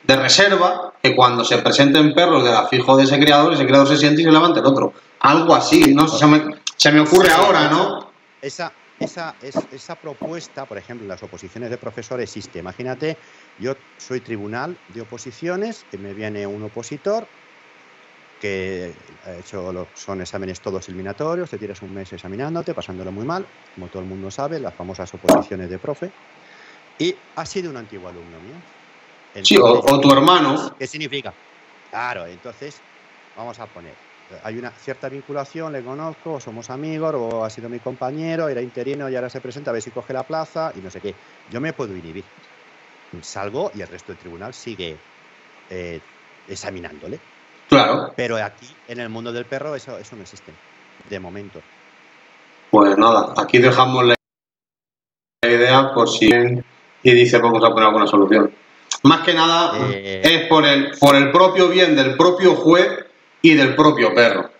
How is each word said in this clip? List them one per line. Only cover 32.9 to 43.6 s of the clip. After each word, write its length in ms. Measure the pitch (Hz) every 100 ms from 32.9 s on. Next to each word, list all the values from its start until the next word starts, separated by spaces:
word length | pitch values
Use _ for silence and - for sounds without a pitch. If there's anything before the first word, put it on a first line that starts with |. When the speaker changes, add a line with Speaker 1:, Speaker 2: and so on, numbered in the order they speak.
| _ _ _ _ -
Speaker 2:
vamos 220 | 120 113
a 60 | 110
poner, 260 | 87 85 - _ _ _ 87
hay 140 | 110 113
una 140 | 120
cierta 400 | - - 131 135
vinculación, 600 | 139 131 143 135 160 160
le 100 | 139
conozco, 560 | 120 143 160 147 165 147
somos 300 | - 113 117
amigos, 440 | 131 156 156 160 147
o 280 | 113 113
ha 60 | 110
sido 180 | 107 117
mi 100 | 120
compañero, 720 | 127 127 131 151 160 165 156
era 140 | 123
interino 460 | 123 123 123 147 135
y 60 | 127
ahora 120 | 123
se 140 | 135
presenta 280 | 127 123 143
a 40 |
ver 80 | 117
si 80 | 107
coge 240 | 120 -
la 80 | 131
plaza 500 | - 160 156 165 160
y 40 | 98
no 100 | 92
sé 100 | 95
qué. 140 | 101 - _ _ _
Yo 100 | 120
me 140 | 151
puedo 200 | - 117
inhibir. 300 | 92 82 85 - _ _ _ _ _ _ _ _ -
Salgo 500 | - 104 101 123